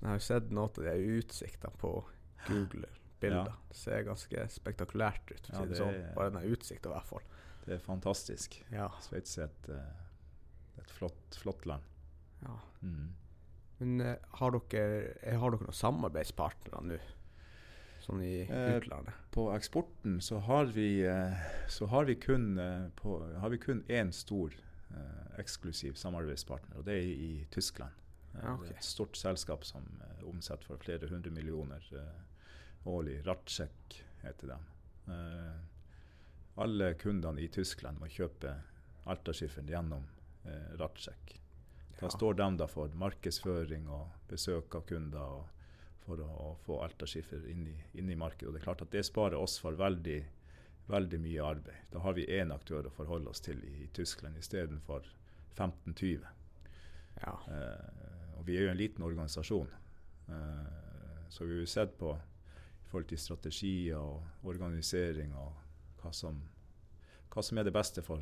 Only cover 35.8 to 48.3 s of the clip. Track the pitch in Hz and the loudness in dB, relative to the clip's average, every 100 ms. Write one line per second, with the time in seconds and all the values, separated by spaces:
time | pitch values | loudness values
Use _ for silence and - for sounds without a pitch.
35.8 | - - - - - - - - 110 104 | -16 -16 -18 -18 -18 -16 -12 0 4 6
36.8 | 95 80 101 101 82 73 80 - 92 - | 6 4 4 4 4 2 0 2 0 0
37.8 | - 71 78 - 85 - 69 69 - - | -6 -4 -6 0 0 0 -4 -4 -8 -14
38.8 | - - - 92 - 78 78 71 71 85 | -16 -12 -4 -2 0 -2 -2 -2 -2 0
39.8 | 82 71 69 - - - - 76 78 80 | 0 -2 -6 -10 -16 -12 -8 -8 -6 -2
40.8 | 78 - - - - - - - - - | -2 -2 -10 -10 -12 -14 -16 -16 -16 -16
41.8 | - - 92 95 110 95 98 90 76 - | -14 -4 -2 4 6 8 6 6 2 0
42.8 | 76 80 98 - 90 - 98 87 80 78 | -2 2 0 2 0 0 2 2 2 -2
43.8 | 78 73 80 - - 80 - 85 - 85 | -2 -4 -4 -10 -8 -2 2 2 0 -6
44.8 | 80 85 76 73 69 69 80 - - - | -2 -2 0 -2 -4 -4 -8 -12 -16 -16
45.8 | - - - 82 76 76 76 80 - 78 | -16 -14 -6 -4 -4 -4 -4 -6 -2 0
46.8 | 80 - 76 80 80 71 - 87 78 78 | 0 -4 -4 -4 -4 -6 -4 -4 -2 -4
47.8 | - - 92 85 80 | -8 -4 0 0 0